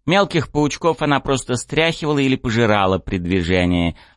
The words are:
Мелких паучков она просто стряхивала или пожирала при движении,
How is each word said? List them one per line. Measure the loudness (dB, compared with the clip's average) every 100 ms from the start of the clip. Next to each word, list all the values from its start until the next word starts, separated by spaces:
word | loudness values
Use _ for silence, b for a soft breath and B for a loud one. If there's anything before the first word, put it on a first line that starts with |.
Мелких | 0 0 2 -2 -2
паучков | -2 -2 0 -2 0
она | 0 -2
просто | -2 -4 -2 -6
стряхивала | -4 -2 -2 -2 -2 0
или | 0 0
пожирала | 0 0 2 2 2 0
при | -2 -4
движении, | -2 -2 0 0 2 0 0 -4 B